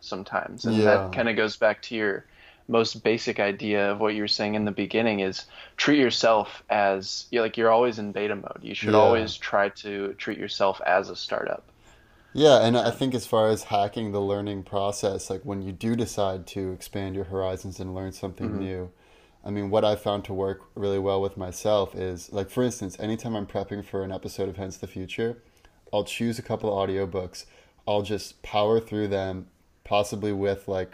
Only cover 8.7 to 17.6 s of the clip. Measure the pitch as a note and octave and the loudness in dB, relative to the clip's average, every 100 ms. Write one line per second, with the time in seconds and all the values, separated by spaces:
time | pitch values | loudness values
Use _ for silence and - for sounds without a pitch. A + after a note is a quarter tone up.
8.7 | G2+ G#2+ G#2+ A2 A2+ A2 - - G#2 G2+ | -4 4 8 8 6 0 -6 -2 0 0
9.7 | - G#2 G2+ G2 - - - G2+ - G2 | -2 -8 -6 -6 -6 -8 -6 -6 0 0
10.7 | F#2+ - F#2 F#2+ F2+ - - - - - | 0 2 2 0 -8 -6 -4 -4 -6 -12
11.7 | _ _ - _ _ _ B2+ D3+ A#2+ A2+ | _ _ -20 _ _ _ 6 8 10 8
12.7 | A#2+ A2+ A2+ C3+ B2 - A2+ A2 G#2+ - | 4 2 0 -2 -2 2 4 4 2 0
13.7 | G#2 G2+ A#2+ G#2+ G2+ G2+ G2+ G#2 G2 F#2 | 0 0 -2 -4 -2 -2 -2 -4 -8 -6
14.7 | G2+ G2 - G#2 F#2+ - F#2+ C#3+ G2 F#2+ | -2 -2 -2 -2 -2 -6 -8 -6 -8 -8
15.7 | F2+ A2+ A#2 A2 - G2 F#2+ F2 G2+ F#2+ | -6 -2 -2 -2 -2 -2 -2 -8 -8 -6
16.7 | F#2 - G2+ F#2+ F#2+ F2+ F#2+ F#2 F#2 | -8 -10 -8 -6 -6 -4 -4 -2 -4